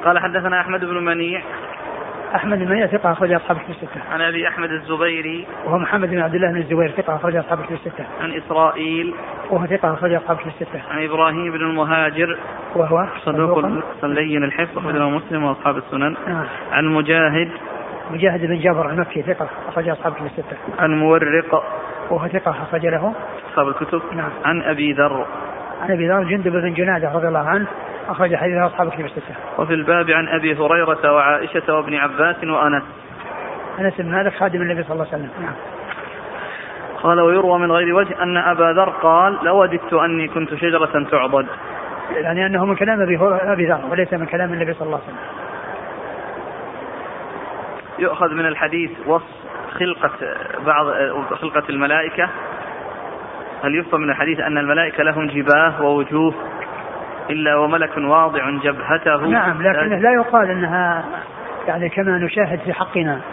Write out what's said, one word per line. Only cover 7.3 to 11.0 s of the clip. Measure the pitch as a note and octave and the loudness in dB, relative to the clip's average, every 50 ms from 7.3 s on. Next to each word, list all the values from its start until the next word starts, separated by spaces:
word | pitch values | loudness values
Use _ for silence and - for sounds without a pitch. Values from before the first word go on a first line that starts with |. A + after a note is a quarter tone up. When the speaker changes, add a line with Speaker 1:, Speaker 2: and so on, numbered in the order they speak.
| E3 | 0
Speaker 2:
أصحاب | E3+ D#3 - E3+ E3 | 0 0 0 -2 -2
الكتب | D3+ - E3+ | -2 -6 -8
الستة. | D#3 - E3+ - - D3 - - C#3+ | -8 -8 -10 -10 -10 -12 -12 -8 -8
Speaker 1:
"عن | D#3 E3 | -6 -6
إسرائيل". | D3+ D#3+ - - D#3+ D#3 D#3+ D#3 - - D#3 D#3+ D#3+ E3 E3+ F3 E3+ - - - - - - - | -6 -6 -6 0 4 4 4 4 4 0 -2 -2 -2 -2 -2 -4 -6 -8 -10 -12 -10 -10 -4 0
Speaker 2:
وهو | G3 F3 F3 | 0 0 2
ثقة | D#3 F#3 F#3+ - E3 D#3+ | 0 0 2 2 0 0
أخرج | D3 F3 F3+ E3+ | 2 0 2 2
أصحاب | E3+ E3+ - E3+ | 0 2 0 -2
الكتب | D#3+ - D#3+ D3+ - | -2 -2 -10 -8 -10
الستة. | E3+ - - C#3+ - - | -10 -10 -10 -12 -10 -8
Speaker 1:
"عن | D3 D3+ | -6 -4